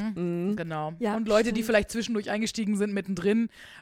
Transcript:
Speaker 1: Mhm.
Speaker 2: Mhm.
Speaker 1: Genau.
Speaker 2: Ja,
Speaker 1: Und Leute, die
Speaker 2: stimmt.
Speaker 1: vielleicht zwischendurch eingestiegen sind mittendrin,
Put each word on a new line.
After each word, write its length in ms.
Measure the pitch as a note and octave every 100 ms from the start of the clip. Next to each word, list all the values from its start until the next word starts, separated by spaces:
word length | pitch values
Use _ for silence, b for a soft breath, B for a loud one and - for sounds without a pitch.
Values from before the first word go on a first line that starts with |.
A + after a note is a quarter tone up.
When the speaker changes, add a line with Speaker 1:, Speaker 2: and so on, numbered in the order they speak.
| G#3+ F#3
Speaker 1:
Mhm. 320 | F3 E3+ F3+
Speaker 2:
Mhm. 60 | G#3
Speaker 1:
Genau. 380 | E3 D#3 D3+ E3
Speaker 2:
Ja, 160 | A3 G#3
Speaker 1:
Und 120 | A3
Leute, 220 | G#3+ A3+
die 120 | A3+
Speaker 2:
stimmt. 40 | A3
Speaker 1:
vielleicht 240 | A3 G#3
zwischendurch 380 | A3+ A3+ A3 G#3
eingestiegen 460 | G#3+ A3+ - G#3 G#3
sind 160 | G#3
mittendrin, 560 | G3 F#3+ F3+ F#3 G#3+ A3+ B B B